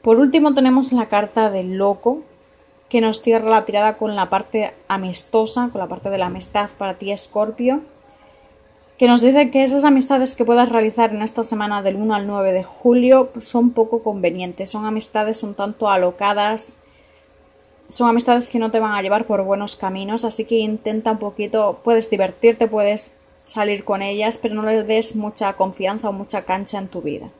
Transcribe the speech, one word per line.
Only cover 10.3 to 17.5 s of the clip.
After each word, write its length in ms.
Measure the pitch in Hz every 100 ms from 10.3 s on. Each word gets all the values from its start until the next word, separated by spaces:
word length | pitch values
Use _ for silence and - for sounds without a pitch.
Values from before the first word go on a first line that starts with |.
| -
que 80 |
puedas 240 | 233 240 240
realizar 440 | 233 220 220 226
en 100 | 208
esta 200 | 220 -
semana 400 | 226 214 208 202
del 140 | 196 196
uno 180 | 214
al 120 | 208 202
nueve 260 | 202 190
de 100 | 185
julio, 680 | 185 - 247 247 247 262 262
pues, 140 | 233 -
son 240 | 240 240
poco 320 | 240 226 233
convenientes, 680 | 220 202 175 180 180 175 190
son 160 | 214 214
amistades 560 | 220 - 220 214 220
un 120 | 208
tanto 340 | 202 202 214 214
alocadas, 880 | 190 180 175 202 208 208 220 - - _ _ _ _ _ _ _